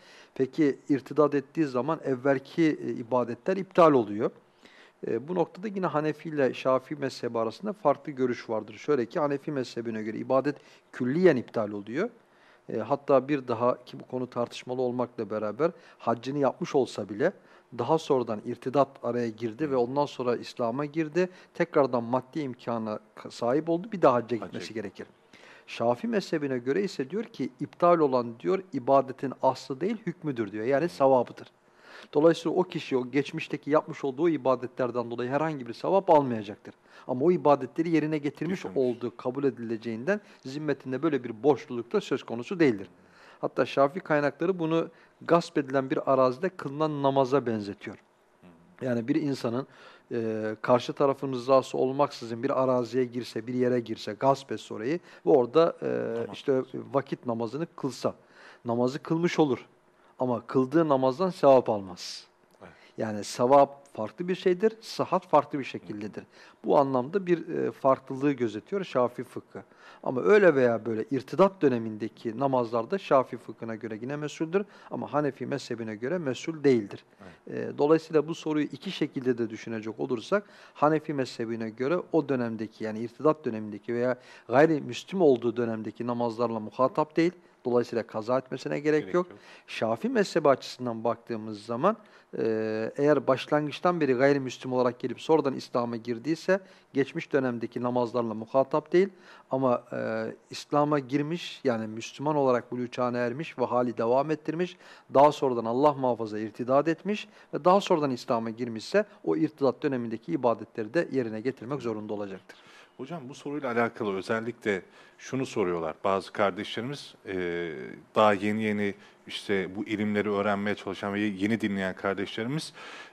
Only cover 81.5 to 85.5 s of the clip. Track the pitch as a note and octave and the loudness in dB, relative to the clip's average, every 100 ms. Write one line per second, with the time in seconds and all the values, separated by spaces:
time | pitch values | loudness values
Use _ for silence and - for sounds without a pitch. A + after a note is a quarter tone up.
81.5 | A2+ A2+ A2 B2+ F3 - E3 C#3+ C3 A#2+ | -4 -6 -4 -2 -2 0 0 2 0 -2
82.5 | A2+ A2 - G#2+ G#2+ A#2 - C#3 D3+ B2+ | -4 -8 -6 -8 -6 -8 0 2 2 -2
83.5 | A2 G#2+ G#2 - A#2+ B2 B2 - - - | -6 -6 -10 -6 -2 -2 -2 -8 -20 0
84.5 | A#2 D#3+ D3+ C3+ A#2 - F#3+ D#3+ B2 A#2 | 4 6 4 -2 -10 -8 4 6 6 2